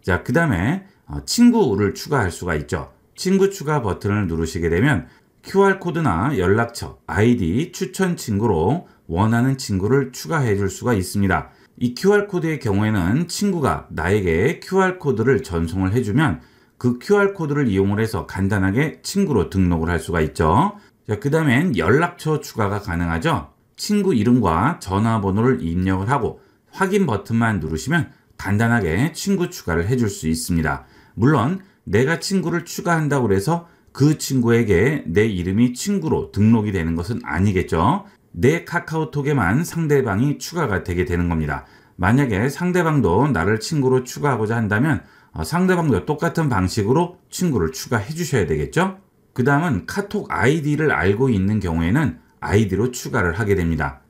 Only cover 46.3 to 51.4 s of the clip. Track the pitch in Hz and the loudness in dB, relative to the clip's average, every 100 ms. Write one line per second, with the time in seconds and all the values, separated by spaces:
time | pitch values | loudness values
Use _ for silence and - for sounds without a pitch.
46.3 | 165 156 98 92 - 101 143 175 - _ | 0 0 0 0 0 0 0 -2 -8 _
47.3 | - 180 120 80 - - 120 101 156 175 | -4 -2 0 -2 -6 -6 -4 -4 -8 -2
48.3 | 127 82 76 71 160 190 190 _ _ _ | -2 0 -2 -2 -2 -2 -4 _ _ _
49.3 | - 123 143 175 98 - 196 196 208 - | -2 0 2 0 -2 -4 -8 -6 -8 -6
50.3 | 80 113 160 147 147 151 73 90 104 135 | 0 0 0 -2 0 0 0 0 2 0
51.3 | 104 | 2